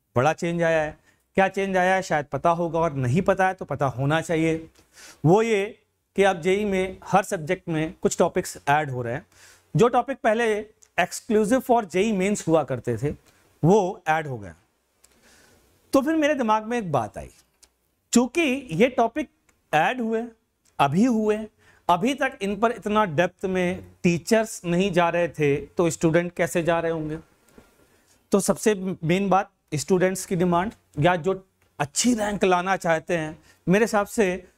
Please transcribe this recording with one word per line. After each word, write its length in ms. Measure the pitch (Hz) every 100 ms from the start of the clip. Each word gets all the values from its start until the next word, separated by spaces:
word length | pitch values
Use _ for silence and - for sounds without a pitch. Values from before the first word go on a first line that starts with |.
| _ -
बड़ा 160 | 139
चेंज 300 | 160 170 170
आया 200 | 165 160
है। 160 | 151 156 _ _ _ -
क्या 120 | 190
चेंज 280 | 190 196 185
आया 180 | 180
है 80 | 190
शायद 240 | 180 156 143
पता 240 | 135 170
होगा, 280 | 170 170 160
और 140 | 165
नहीं 280 | 139 127 147
पता 260 | 190 185 185
है 60 |
तो 100 | 185
पता 220 | 180 139 139
होना 340 | 117 139 160
चाहिए। 480 | 156 160 160 160 160 _ _ - - -
वो 180 | 147 196
ये 360 | 226 208 202 240 _ _ _ -
कि 60 |
अब 180 | 196 185
जेई 240 | 170 196
में 320 | 208 190 190 190
हर 180 | - 190
सब्जेक्ट 460 | 208 190 147 185 -
में 260 | 160 160 -
कुछ 140 | 196 -
टॉपिक्स 380 | 175 190 175 - -
ऐड 220 | 147 151
हो 120 | 127
रहे 120 | 117
हैं। 120 | 135 - _ - _ _
जो 140 | 147 233
टॉपिक 300 | 247 240 269
पहले 480 | 247 214 233 208 214 _ _ -
exclusive 640 | 175 - - 208 202 254
for 220 | - 240
जेई 260 | 196 185 220
मेंस 340 | 202 190 208 -
हुआ 140 | 160
करते 340 | 139 127 - 113
थे, 140 | 139 - _ _ _ _
वो 400 | 151 214 180 220 -
ऐड 180 | 160 151
हो 120 | 123
गए। 140 | 98 80 _ _ _ _ _ _ _ _ _ _ _ _ _
तो 80 | 277
फिर 160 | 269 320
मेरे 180 | 294
दिमाग 300 | 285 226 214
में 120 | 214 240
एक 140 | 190
बात 260 | 139 107 82
आई, 100 | 67 - _ _ _ _ _ _ _
चूंकि 300 | 233 247 339 320 262 -
ये 160 | 160 262
टॉपिक 420 | 254 226 - - _ _ _ _
ऐड 280 | 151 180 254
हुए, 240 | 220 226 240 - _ _ _ -
अभी 260 | 143 160
हुए, 340 | 254 220 214 214 214 _ _ _ -
अभी 260 | 175 220
तक 240 | 285 269 262
इन 140 | 196 202
पर 160 | 226
इतना 320 | 233 202 214
डेप्थ 400 | 208 147 180 -
में 400 | 190 185 180 185 - -
टीचर्स 640 | 180 170 - 220 214 -
नहीं 280 | 175 175 202
जा 160 | 170 170
रहे 200 | 170 170
थे, 280 | 143 147 143
तो 340 | 139 - 170
स्टूडेंट 420 | - 165 165 175
कैसे 300 | - 170 180
जा 180 | 160 170
रहे 120 | 165
होंगे? 260 | 165 151 160 - _ _ - - _ _ _ _ _ _
तो 80 | 202
सबसे 560 | 190 180 220 208 185 170
मेन 240 | 156 180 196
बात 220 | 185 208 _ _
स्टूडेंट्स 520 | 151 - 185 185 190 -
की 100 | 170
डिमांड, 360 | 180 170 196 - _ -
या 180 | 160 180
जो 300 | 165 190 - _ _ -
अच्छी 360 | 151 - 233
रैंक 300 | 226 208 196
लाना 320 | 196 180 180 185
चाहते 400 | 175 160 - 175
हैं, 220 | 156 165 _ _ -
मेरे 160 | 190
हिसाब 220 | 226 214 202
से 380 | - 190 185 -